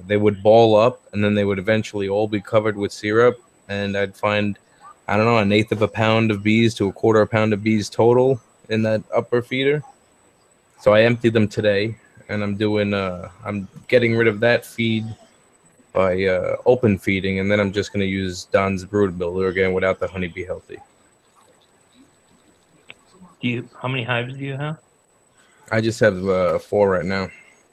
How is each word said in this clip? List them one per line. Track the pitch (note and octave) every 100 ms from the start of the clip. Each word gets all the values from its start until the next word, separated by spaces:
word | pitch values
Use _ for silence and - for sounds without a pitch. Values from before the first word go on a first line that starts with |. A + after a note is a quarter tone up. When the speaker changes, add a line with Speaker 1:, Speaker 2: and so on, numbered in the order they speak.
| F2+
Speaker 1:
they | G#2
would | G#2 G2
ball | G#2 A2+ A2+ G#2+
up, | A#2+ B2+ _
and | G2+
then | G#2 G#2
they | G2+
would | G2
eventually | F#2+ A2 - G#2 G2
all | G2+ G#2+
be | G#2
covered | - A2 G#2+ G2+
with | G2+
syrup, | - G#2 A2 A#2+ A#2 _ _ -
and | G2+ G2+ G2
I'd | G2 -
find, | G#2 G#2 G#2 G2 _ _ - - -
I | G#2
don't | A2+
know, | A#2
an | G2+
eighth | G#2+ A2
of | G#2+
a | G#2+
pound | - A2 A2 A2+
of | G2+
bees | G#2 A2 A#2 -
to | G2
a |
quarter | - A2+ A2
a | G#2
pound | A2+ A2
of | G#2
bees | G#2+ A2 G2
total | - A#2 B2 C3 B2 - _ -
in | A2
that | A2 G#2+ -
upper | A#2 A#2 A#2+
feeder. | A#2+ B2+ C3+ D3 - _ _ _ _ _ _ _ _ _
So | -
I | G#2+
emptied | A#2 A#2 A#2
them | A2+ G#2
today, | - G#2 G2+ G#2+ A2 _ - -
and | G#2+
I'm | G#2 G2+
doing, | G#2+ G#2 G2+
uh, | G2+ F#2+ F2+ F2+ -
I'm | G#2+ G2+ F#2+ - -
getting | B2+ A#2 A2+
rid | A2+
of | G#2
that | A#2 A#2+ -
feed | - A2+ A2 A2 G#2+ _ _ _ _ _ _ _
by, | F2+ F#2 F#2
uh, | F#2+ F2+ F2+ - -
open | B2 A2 F#2+
feeding, | - F#2+ F#2+ F#2+
and | G2
then | G#2
I'm | G2
just | F#2+ F#2
gonna | G#2 F#2+
use | G2 F#2+ F2+ -
Don's | G2 G2 F#2+ F2+
Brood | G#2 G2 F2
Builder | F2 F#2 F#2+
again | F2+ F#2
without | F#2 F#2+ F#2
the | F2+
Honeybee | F#2 F2+ F2+ F2+
Healthy. | E2+ - - - _ _ _ _ _ _ _ _ _ _ B3+ _ _ _ _ _ _ _ _ - - _ _ - _
Speaker 2:
Do | B2
you, | A#2+ A#2+ -
how | B2+
many | C3
hives | A#2+ A#2+ B2 C3+
do | C#3
you | C3+
have? | D3+ D#3+ _ _ _ _ _ _ _ _ -
Speaker 1:
I | A2+
just | A2+ A2+
have, | A2 F#2 F#2+
uh, | F#2 F2 E2+
four | - G#2 G2+
right | F2+
now. | E2+ F#2+ F#2 - - _ _